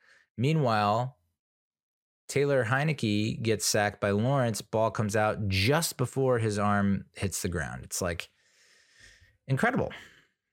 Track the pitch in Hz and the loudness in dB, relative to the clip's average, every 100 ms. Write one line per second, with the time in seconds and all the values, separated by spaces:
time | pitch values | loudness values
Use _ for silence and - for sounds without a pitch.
0 | _ _ _ - 127 160 127 107 104 110 | _ _ _ -4 0 2 2 2 2 0
1 | 131 - _ _ _ _ _ _ _ _ | -2 -8 _ _ _ _ _ _ _ _
2 | _ _ - 139 143 139 110 131 151 143 | _ _ -6 -2 2 2 2 0 0 0
3 | 110 104 107 - 113 107 - 110 104 - | 0 0 0 -2 0 0 0 2 0 0
4 | 104 101 120 139 120 107 - 110 110 104 | 0 2 2 2 0 -2 -4 0 0 0
5 | 110 107 107 - 104 95 101 151 165 - | 0 2 0 0 0 2 4 2 0 -4
6 | 127 - 131 120 110 104 104 101 101 98 | -4 0 2 2 0 0 0 2 2 0
7 | - - 101 - 95 85 67 64 73 - | -4 -6 -4 -4 -4 -4 -6 -10 -10 -6
8 | 90 82 - _ _ _ _ _ _ _ | -4 -6 -10 _ _ _ _ _ _ _
9 | - - - _ - 131 226 262 - - | -20 -20 -20 _ -4 0 2 2 -2 -6
10 | - - _ _ _ | -18 -20 _ _ _